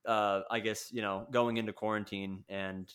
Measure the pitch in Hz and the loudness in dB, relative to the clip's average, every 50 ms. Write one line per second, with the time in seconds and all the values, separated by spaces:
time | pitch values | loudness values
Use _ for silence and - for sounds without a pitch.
0 | - 117 113 107 104 101 98 98 98 - 117 117 104 110 107 - - - - 120 | -2 2 4 4 4 4 4 2 2 0 0 0 2 0 0 -2 -4 -6 -4 -2
1 | 107 101 98 95 98 - 131 120 120 120 117 113 110 107 104 - - 107 107 107 | 0 0 0 -2 -2 0 2 2 4 4 2 0 -2 -2 -4 -2 0 0 0 0
2 | 104 - - 98 98 98 98 95 - - 95 98 95 95 95 95 95 - - | -2 -2 -4 -4 -4 -4 -6 -8 -8 -8 -6 -4 -4 -4 -4 -6 -8 -10 -14